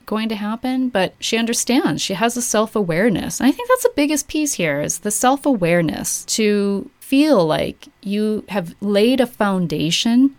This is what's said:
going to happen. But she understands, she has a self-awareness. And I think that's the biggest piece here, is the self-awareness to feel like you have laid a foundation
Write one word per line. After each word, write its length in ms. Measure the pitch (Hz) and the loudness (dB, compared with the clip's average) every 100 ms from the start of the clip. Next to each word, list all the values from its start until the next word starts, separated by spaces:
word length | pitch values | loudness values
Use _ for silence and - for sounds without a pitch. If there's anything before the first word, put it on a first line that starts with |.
| - | -8
going 220 | 214 226 | -4 -4
to 80 | 208 | -4
happen. 520 | 208 226 254 262 254 | -6 -6 -4 -2 -2
But 260 | 196 180 - | 0 -2 -4
she 180 | - 226 | -4 -2
understands, 640 | 233 240 - 254 190 147 | -2 -2 0 2 0 -2
she 140 | - | -4
has 220 | 185 233 240 | -2 -2 -2
a 60 | |
self-awareness. 960 | - 214 214 220 175 160 233 - - - | -2 0 0 -2 -2 2 2 0 -4 0
And 80 | 247 | 0
I 20 | |
think 180 | 349 480 | 0 0
that's 140 | 508 | 0
the 100 | 480 294 | 0 0
biggest 320 | 294 294 - | 0 0 -4
piece 240 | 302 294 | -4 -4
here, 280 | - 160 143 | -2 -2 -2
is 200 | 151 - | -4 -4
the 100 | 208 | -6
self-awareness 1160 | - 247 277 294 233 165 175 160 - - - - | 0 0 2 2 2 2 2 2 -2 -6 -8 -4
to 640 | - 214 208 202 196 - _ | 0 2 2 0 -2 -6 _
feel 440 | - 269 311 233 | -2 2 4 4
like 440 | 156 151 - - - _ | 4 0 -2 -8 -18 _
you 420 | 196 202 214 214 - | -6 -2 -2 -4 -4
have 260 | 208 170 - | -6 -6 -6
laid 400 | 202 202 233 262 | -2 2 4 2
a 60 | 240 | 0
foundation 1120 | - 208 190 170 151 151 - 233 240 269 | -2 -2 0 -2 -2 -2 0 2 4 4